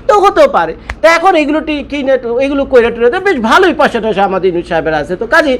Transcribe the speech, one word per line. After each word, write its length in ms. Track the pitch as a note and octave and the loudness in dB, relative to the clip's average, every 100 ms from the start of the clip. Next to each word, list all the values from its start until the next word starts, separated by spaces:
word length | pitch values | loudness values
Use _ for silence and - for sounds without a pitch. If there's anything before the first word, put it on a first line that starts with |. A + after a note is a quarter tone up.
| - | 0
তো 120 | G#4 | 2
হতেও 280 | G4 G4 C#4 | 2 4 2
পারে। 260 | G#3 D#3+ - - - | 2 -2 -6 -12 -2
তো 60 | D#4 | 0
এখন 280 | E4+ F4+ F4 | 2 2 2
এগুলো 240 | C#4 D4+ | 0 -2
টি-, 240 | D#4 D4+ | -4 -6
কিনে 340 | A3 C#4+ C4+ C4 | -6 -6 -2 -2
তো 200 | A#3 A#3+ | -2 -2
এগুলো 260 | C#4 C#4+ | -2 -2
কইরা 260 | C4+ B3+ A#3 | 0 2 2
টইরা 200 | A3+ A#3+ | 0 0
তো 100 | F4+ | 0
বেশ 200 | F#4+ D4+ | -2 -2
ভালোই 340 | A3 D#4 F#4+ | 2 2 2
পয়সা 260 | D4 C4+ A#3 | 2 0 0
টয়সা 300 | A3 G3 G3 | -4 0 0
আমাদের 180 | F#3+ F#3 | 0 -2
ইউনূস 200 | E3+ E3+ | -2 -4
সাহেবের 260 | E3 D#3+ | -4 -2
আছে। 220 | D#3 C#3+ F3+ | -2 -4 -6
তো 100 | A3+ | -2
কাজেই 320 | D#4+ D#4 | 0 2